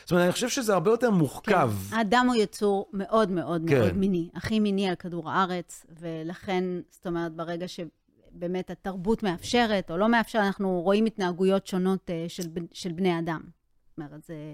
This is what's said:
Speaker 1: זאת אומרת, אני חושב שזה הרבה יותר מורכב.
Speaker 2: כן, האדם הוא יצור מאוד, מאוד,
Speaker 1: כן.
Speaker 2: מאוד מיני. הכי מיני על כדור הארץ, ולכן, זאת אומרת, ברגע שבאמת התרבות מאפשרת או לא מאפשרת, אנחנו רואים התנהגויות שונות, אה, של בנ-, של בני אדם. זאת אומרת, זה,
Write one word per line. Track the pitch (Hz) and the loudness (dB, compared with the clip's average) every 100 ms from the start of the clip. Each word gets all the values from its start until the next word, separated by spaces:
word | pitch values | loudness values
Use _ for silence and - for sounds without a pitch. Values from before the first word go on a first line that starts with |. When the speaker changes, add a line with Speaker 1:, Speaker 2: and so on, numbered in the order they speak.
Speaker 1:
זאת | - | 0
אומרת, | 175 | 2
אני | 180 | 4
חושב | 175 233 | 2 -2
שזה | - 214 | -2 2
הרבה | 185 180 | 2 4
יותר | 226 240 | 4 4
מורכב. | 185 139 - - 185 127 101 95 | 4 2 -2 2 4 4 0 -2
Speaker 2:
כן, | 220 | -2
האדם | 208 240 247 | 2 4 4
הוא | 233 | 4
יצור | 202 - 208 196 - | 0 0 0 0 -4
מאוד, | 196 196 220 202 | -6 0 2 2
מאוד, | 180 135 170 165 | 0 -2 -2 2
Speaker 1:
כן. | 139 | 4
Speaker 2:
מאוד | 104 190 | 4 2
מיני. | 196 175 170 160 | 0 0 -2 -8
הכי | - 220 | -2 0
מיני | 208 196 190 | 2 0 -2
על | 175 | -4
כדור | 185 170 156 | -6 -8 -2
הארץ, | 156 185 180 165 - - 165 | 0 0 -2 -8 -16 -20 -14
ולכן, | 170 160 160 180 - 185 185 180 - | -10 -8 -10 -10 -4 -2 -2 -4 -10
זאת | _ 180 | _ -6
אומרת, | 170 170 160 | -4 -4 -6
ברגע | 165 170 180 | -8 -6 -8
שבאמת | - 160 _ _ _ _ 170 175 185 180 | -10 -14 _ _ _ _ -8 -4 -4 -6
התרבות | 175 196 185 180 226 | -10 -8 -4 0 0
מאפשרת | 208 165 - 240 226 202 - | 0 -4 0 2 2 0 -2
או | 170 | 0
לא | 220 | 4
מאפשרת, | 233 214 233 | 4 2 0
אנחנו | 196 185 190 180 | 0 0 -2 0
רואים | 170 208 220 | 2 2 2
התנהגויות | 208 180 170 190 196 - | 0 -2 2 2 2 0
שונות, | 185 185 190 - | 0 0 0 -4
אה, | 165 170 | -6 -6
של | - 170 | -8 -8
בנ-, | 170 170 | -8 -10
של | - 190 | -10 -8
בני | 165 190 170 | 0 0 0
אדם. | 165 156 170 _ _ _ _ | -2 -6 -10 _ _ _ _
זאת | - | -14
אומרת, | 147 151 | -14 -14
זה, | - 156 151 | -14 -14 -12